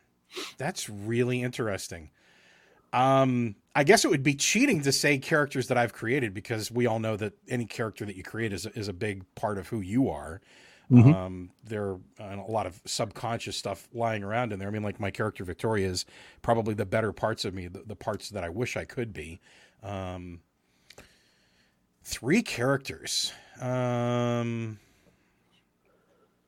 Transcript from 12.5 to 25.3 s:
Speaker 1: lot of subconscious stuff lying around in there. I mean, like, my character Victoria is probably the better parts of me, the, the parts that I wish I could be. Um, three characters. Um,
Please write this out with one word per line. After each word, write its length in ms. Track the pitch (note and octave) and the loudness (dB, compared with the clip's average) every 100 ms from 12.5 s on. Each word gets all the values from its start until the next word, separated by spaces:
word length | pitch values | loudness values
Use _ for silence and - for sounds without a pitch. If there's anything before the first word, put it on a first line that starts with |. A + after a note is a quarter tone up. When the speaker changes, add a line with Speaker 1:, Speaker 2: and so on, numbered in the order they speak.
Speaker 1:
lot 160 | A2 F#2 | -2 -2
of 140 | F2 - | -6 -6
subconscious 680 | - A2 - A#2 A#2 - - | -4 -4 -4 -4 -4 -6 -6
stuff 320 | G#2+ G2 - | -6 -6 -8
lying 320 | A#2+ A#2 A2 | -4 -2 -2
around 280 | G2 A2+ B2 | -2 -2 -2
in 60 | G2+ | -4
there. 100 | G2 | -4
I 20 | |
mean, 120 | G#2+ | -4
like, 160 | G#2 - | -4 -4
my 120 | G2 | -4
character 340 | - A2 - | -2 -2 -4
Victoria 420 | F2+ F2 A2+ G#2+ F#2+ | -8 -4 0 0 0
is 200 | F2+ - - - - | -2 -8 -14 -20 -4
probably 320 | - A2+ A2 | 2 2 2
the 120 | G#2 G#2 | -2 0
better 260 | A2 A2 | 0 0
parts 320 | - A2 A2+ | 0 -2 -2
of 100 | G#2+ | -6
me, 140 | F#2 F2 | -6 -10
the, 140 | F#2 G#2+ | -12 -14
the 100 | G#2 | -10
parts 340 | - G2+ - | -8 -8 -8
that 120 | G2+ | -6
I 60 | E2+ | -6
wish 280 | F#2 B2 G#2 | -4 -4 -4
I 80 | E2 | -6
could 260 | - A2+ | -6 -8
be. 260 | E2+ D#2+ F2+ _ - - _ | -8 -12 -14 _ -20 -20 _
Um, 580 | G2+ G2 F#2 F2+ F2+ E2+ _ _ _ _ - - - _ _ _ _ _ _ _ _ _ | -10 -8 -8 -8 -12 -16 _ _ _ _ -20 -20 -20 _ _ _ _ _ _ _ _ _
three 400 | - - A2+ G#3+ | -12 -6 0 2
characters. 920 | - - B2+ C3+ - - - - - - - - | 2 0 0 0 -2 -10 -6 -4 -4 -8 -20 -10
Um, 1160 | B2+ B2+ B2 A#2+ A#2+ A#2+ A#2+ A#2+ A#2 A#2 A2+ G#2+ _ _ _ _ _ | -4 -2 0 0 0 0 0 0 -2 -4 -6 -10 _ _ _ _ _